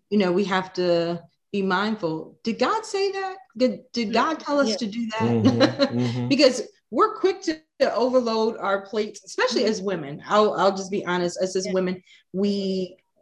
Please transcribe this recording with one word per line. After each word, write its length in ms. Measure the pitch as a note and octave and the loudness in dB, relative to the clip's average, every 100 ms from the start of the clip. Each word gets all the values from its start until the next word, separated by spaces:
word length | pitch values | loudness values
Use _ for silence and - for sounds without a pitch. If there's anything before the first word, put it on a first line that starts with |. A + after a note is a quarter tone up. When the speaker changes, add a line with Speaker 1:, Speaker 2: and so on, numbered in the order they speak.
| - | -2
Speaker 1:
you 80 | G#3 | 2
know, 140 | F#3 | 2
we 100 | F3+ G3 | 2 2
have 280 | F#3+ F#3 | 0 -2
to 480 | - F3+ E3+ E3+ E3+ - _ _ | -2 2 2 0 -4 -10 _ _
be 80 | G3+ | -2
mindful. 760 | F#3+ F#3 G#3 G#3+ E3 D#3+ D#3 - | 0 0 0 -2 -4 -4 -8 -10
Did 160 | - A3+ | -6 -2
God 260 | C4 A4 A4 | 0 0 -2
say 280 | G4 G4 | -2 -2
that? 220 | F#4+ F#4+ F#4+ - A3 | -2 -8 -10 -12 0
Did, 280 | B3+ F#3+ - | 0 0 -8
did 140 | A#3+ G#3+ | -6 -2
Speaker 2:
Mm-hmm. 40 | |
Speaker 1:
God 260 | A3+ C#4+ D#4 | 0 0 -2
tell 180 | - C#4+ | -2 0
us 100 | C4 | 0
Speaker 2:
Yeah. 40 | G#3+ | 0
Speaker 1:
to 100 | A3+ | -4
do 180 | A3+ A3+ | -6 -6
that? 140 | A3 | -2
Speaker 3:
Mm-hmm, 760 | - A3+ G#3 A#3 C4 - C#4 A#2+ | 0 4 4 4 2 2 -2 0
Speaker 1:
<laughs> 20 | |
Speaker 3:
mm-hmm. 280 | B2 B3 A#3+ | 0 0 0
Speaker 1:
Because 360 | C4+ C#4+ - - _ - | 4 4 4 -8 _ -6
we're 240 | A#3 G#4+ - | 0 2 2
quick 260 | F#4+ F#4 | -2 -2
to 120 | - D#4 _ - E3+ | -4 -6 _ 0 0
overload 640 | - B3+ B3+ A3+ A3+ A3+ A3+ | 2 2 2 2 0 0 0
our 240 | G3 G3 G3 | -2 -2 -2
plates, 380 | A3 G#3+ - | -4 -4 -6
especially 380 | - - B4 C4+ | -10 0 0 2
Speaker 2:
Mm-hmm. 100 | A3 | 0
Speaker 1:
as 100 | F#3 | 0
women. 400 | F#3+ F3+ C#3 D3 - | -2 -4 -6 -10 0
I'll, 260 | G3+ G#3+ - | 4 4 4
I'll 200 | F#3+ G3 | 2 2
just 160 | F#3+ | -4
be 140 | G3 - | -4 -2
honest, 340 | F3+ F3 - | 0 0 -2
us 140 | F#3 F#3 | -4 -2
as 120 | F#3+ | -2
Speaker 2:
Yeah. 40 | |
Speaker 1:
women, 280 | F#3 F#3 F#3 _ - _ | -2 -2 -4 _ -20 _
we, 640 | F#3 G3+ G3+ F#3+ F#3+ F3+ - _ _ | -4 -2 0 -2 -2 -4 -10 _ _